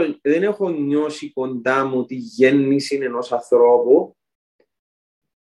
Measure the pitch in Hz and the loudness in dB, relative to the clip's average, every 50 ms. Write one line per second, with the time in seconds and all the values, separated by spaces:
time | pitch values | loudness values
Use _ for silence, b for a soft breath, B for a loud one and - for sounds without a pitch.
0 | 170 151 143 - _ 143 151 165 190 214 208 208 196 180 165 151 143 143 143 147 | 0 0 -4 -4 _ -2 0 0 0 -2 -2 -4 -4 -4 -4 -4 -2 -2 -2 -2
1 | 151 147 147 - 151 147 - 135 127 131 131 120 113 127 131 135 131 135 131 127 | -2 -4 -6 -10 -14 -12 -8 -8 -6 -6 -8 -4 -2 -2 0 0 -2 -2 -4 -4
2 | 120 - 131 127 120 113 110 113 131 135 143 143 139 135 139 139 139 - 143 139 | -4 -6 -8 -12 -12 -12 0 2 4 4 4 2 2 2 0 -2 -2 -4 -4 -4
3 | 135 123 120 120 120 - 127 120 - - 127 120 120 120 120 117 120 120 139 170 | -4 -4 -6 -6 -6 -4 -6 -6 -2 0 4 4 6 6 4 4 4 4 4 2
4 | 190 - _ _ _ _ _ _ _ _ _ _ _ _ _ _ _ _ _ _ | 2 -2 _ _ _ _ _ _ _ _ _ _ _ _ _ _ _ _ _ _
5 | _ _ _ _ _ _ _ _ | _ _ _ _ _ _ _ _